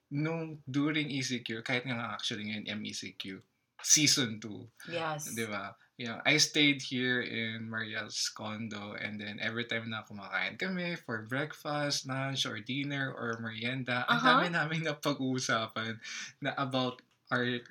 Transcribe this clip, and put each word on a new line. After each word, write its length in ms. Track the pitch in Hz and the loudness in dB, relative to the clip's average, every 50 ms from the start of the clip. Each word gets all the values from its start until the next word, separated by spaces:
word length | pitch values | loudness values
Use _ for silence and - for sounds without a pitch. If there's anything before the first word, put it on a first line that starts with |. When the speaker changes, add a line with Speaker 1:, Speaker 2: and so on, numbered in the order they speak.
| _ _ | _ _
Speaker 1:
nung 500 | 143 143 156 156 165 165 160 160 156 147 - | -4 -2 0 0 0 -2 -4 -6 -8 -10 -10
during 440 | - 127 143 143 156 151 156 147 123 | -4 0 2 2 2 2 2 0 0
E 120 | 139 139 | 0 -2
C 200 | 127 123 131 117 | 0 0 -2 -2
Q, 220 | - - 113 113 117 | -2 -4 -6 -4 -2
kahit 200 | - 131 123 123 | 0 0 0 0
nga 300 | 135 123 117 117 113 104 | -2 -4 -4 -4 -4 -6
actually 320 | 101 - 131 120 104 104 | -4 -4 -4 -2 -2 -4
ngayon, 240 | 104 110 107 101 104 | -4 -4 -4 -4 -4
M 140 | 104 107 104 | -6 -4 -6
E 100 | 107 - | -6 -6
C 220 | - - 98 - | -8 -8 -10 -10
Q, 260 | - - 98 95 95 - _ _ _ _ _ _ - | -10 -10 -10 -10 -10 -12 _ _ _ _ _ _ -6
season 600 | - - - 156 151 135 - 147 131 113 110 107 | 4 6 6 8 8 8 6 6 4 2 0 -4
two. 300 | 107 110 101 92 - - - - - | -8 -8 -10 -10 -12 -14 -18 -16 -12
Speaker 2:
Yes. 480 | - 165 170 165 160 156 147 151 - 117 | -6 -4 -2 -2 -2 -2 -4 -4 -4 -4
Speaker 1:
Di 120 | 113 113 | -4 -2
ba? 280 | 110 104 101 95 - - - - _ _ | -2 -2 -4 -6 -8 -10 -14 -20 _ _
Yung, 240 | - 123 117 113 - | -8 -6 -6 -6 0
I 160 | - - 147 | 2 4 6
stayed 440 | 151 147 - - 156 147 143 139 135 | 6 6 4 6 6 6 6 6 4
here 400 | 135 - 135 123 127 127 123 123 | 0 -2 0 2 4 4 4 4
in 440 | 117 - 113 117 113 113 113 113 110 | 2 0 0 -2 -2 -2 -4 -4 -6
Mariel's 640 | 113 113 110 110 107 110 110 107 107 - - - - | -4 -4 -4 -4 -4 -4 -4 -6 -4 -4 -4 -2 -4
condo, 640 | - - 110 107 107 107 117 110 104 104 101 104 104 | -4 -4 -6 -4 -4 -4 -4 -6 -6 -6 -6 -6 -6
and 220 | - - 107 107 | -6 -6 -6 -4
then 220 | 104 104 107 104 - | -6 -6 -6 -6 -4
every 260 | 107 110 113 117 120 | -2 -2 -2 -2 -2
time 240 | - 117 113 113 113 | -2 -2 -4 -2 -4
na 140 | 110 110 104 | -6 -6 -6
kumakain 540 | - 107 101 98 - 95 92 92 95 104 | -8 -12 -12 -8 -4 -2 -2 -2 -2 -4
kami 400 | 113 185 190 190 180 175 175 175 160 | -4 -4 -2 -2 -2 -2 -2 -4 -4
for 240 | - - 120 110 110 | -4 -4 -4 -4 -4
breakfast, 840 | 110 127 135 147 151 - - - 156 147 147 147 143 139 - - | -2 -2 -2 -2 -2 -6 -8 -4 -2 0 0 0 0 0 -2 -2
lunch, 400 | 135 131 135 135 135 135 131 - | -2 -2 -2 -2 0 0 0 0
or 140 | 135 110 110 | 0 -2 -4
dinner, 500 | - - 127 143 139 143 143 139 135 135 | -6 -4 -2 -2 -2 -2 -2 -2 -2 -2
or 280 | 131 - 123 117 117 117 | -2 -4 -2 -2 -2 -2
merienda, 640 | 113 113 113 110 113 120 131 135 127 127 123 123 123 | -4 -4 -4 -4 -2 -2 -2 -2 0 0 0 2 2
ang 140 | - 240 247 | 4 4 6
Speaker 2:
Uh-huh. 100 | 247 254 247 | 8 8 8
Speaker 1:
dami 100 | 262 - 180 | 8 6 4
naming 340 | 170 170 151 156 160 165 160 | 4 2 2 2 2 0 0
napag-uusapan 1120 | 156 147 151 - 151 139 131 135 131 127 127 127 - 127 113 113 110 - 113 110 113 110 110 - - - - - - - _ | 0 -2 0 0 0 0 2 2 0 2 2 2 2 2 2 2 0 -2 -4 -4 -4 -4 -6 -8 -10 -10 -10 -10 -12 -10 _
na 140 | - 135 - | -4 -2 0
about 440 | - 139 131 127 131 127 123 123 - - _ _ _ _ _ | 0 0 2 2 2 2 2 0 -4 -10 _ _ _ _ _
our, 160 | 127 123 123 123 123 120 - - | 2 2 4 2 2 0 -2 -8